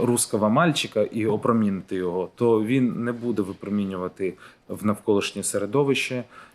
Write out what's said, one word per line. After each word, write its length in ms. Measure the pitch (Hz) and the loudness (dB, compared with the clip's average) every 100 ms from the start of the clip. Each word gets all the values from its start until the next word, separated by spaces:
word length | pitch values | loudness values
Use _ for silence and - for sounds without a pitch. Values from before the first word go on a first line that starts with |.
| 120 | 2
русского 440 | 120 - 110 107 | 2 0 0 2
мальчика 520 | 127 170 143 113 107 | 4 2 2 -2 0
і 240 | 104 110 110 | 0 0 0
опромінити 680 | 107 - 113 104 95 - 95 | 0 2 2 2 -2 -4 -4
його, 320 | 90 90 87 | -2 -2 -4
то 300 | - 120 110 | 0 2 2
він 400 | 107 135 123 92 | 2 2 2 0
не 80 | 120 | -4
буде 300 | 120 117 104 | -4 -4 -2
випромінювати 920 | 95 95 101 104 98 92 90 - 95 - - - - | -4 -6 -4 -2 -2 -4 -6 -4 -6 -6 -16 -20 -14
в 180 | 87 107 | -4 -2
навколишнє 560 | 101 - 101 - 101 | 0 2 2 0 -4
середовище, 840 | 95 101 101 135 139 127 - 127 117 - - | -4 -4 0 2 2 0 -2 -6 -8 -16 -20